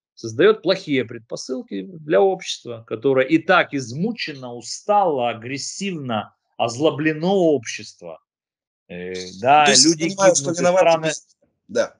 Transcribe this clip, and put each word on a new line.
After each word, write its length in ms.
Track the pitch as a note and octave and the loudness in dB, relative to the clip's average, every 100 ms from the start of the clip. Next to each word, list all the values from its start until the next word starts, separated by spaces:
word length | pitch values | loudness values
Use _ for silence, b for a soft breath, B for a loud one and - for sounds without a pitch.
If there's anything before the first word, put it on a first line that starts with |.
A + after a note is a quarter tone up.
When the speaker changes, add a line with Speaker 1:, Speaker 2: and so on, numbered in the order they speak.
| _ | _
Speaker 1:
создаёт 460 | _ A2+ A2 G3 A3 | _ -6 2 4 4
плохие 460 | E3 F#3 D#3 C3+ A2 | 0 -2 -2 -2 -2
предпосылки 760 | A#2 - - - B3+ A#3+ G3 | -8 -14 -12 -8 -10 -8 -10
для 380 | F#3+ E3+ D3+ G3 | -10 -12 -2 2
общества, 640 | F#3+ F#3 - - B2 A2+ A2+ | 2 0 -8 -12 -12 -14 -10
которое 380 | A2+ C#3 C3 | -4 0 2
и 140 | C3 D#3+ | 2 2
так 340 | F3 F3 - | 4 2 2
измучено, 800 | C#3+ B2 C3+ A3 A3+ - C#3 B2 | -4 -8 -6 -6 -6 -10 -12 -12
устало, 760 | A#2+ A2 - - G#3 F#3 C3+ A#2+ | -14 -14 -8 0 2 2 0 -2
агрессивно, 1040 | A2 A#2 C3+ - - G3 E3 C3 G#2+ G2+ _ _ - | -4 -8 -10 -10 -8 -8 -6 -4 -4 -6 _ _ -4
озлоблено 760 | A#2 A#2 D#3 C3+ D#3 D3+ F3 | -4 0 0 0 -2 -2 0
общество. 840 | G3+ E3 C#3 A2 - G#2+ - E2+ D#2 _ _ _ _ _ _ - | 2 2 2 -2 -12 -14 -18 -18 -18 _ _ _ _ _ _ -16
Э, 260 | F2 F2+ F#2 F#2 F#2 | -12 -10 -10 -10 -2
да, 240 | B2 D3+ | 4 6
Speaker 2:
То 60 | D3 | 6
есть 160 | - D#3 | 6 4
Speaker 1:
люди 220 | D#3 E3 | 2 -2
Speaker 2:
понимаю, 260 | D4 F#3 | 2 4
Speaker 1:
гибнут, 20 | E3 | 4
Speaker 2:
что 140 | C#3+ | 2
Speaker 1:
и 60 | E3+ | 0
Speaker 2:
виноваты 320 | F3 F#3 E3+ | 2 4 4
Speaker 1:
страны 160 | D#3+ D#3+ | 4 0
Speaker 2:
без-, 200 | D3 _ _ _ _ - | -6 _ _ _ _ -6
да, 260 | A2+ G2+ _ | -4 -4 _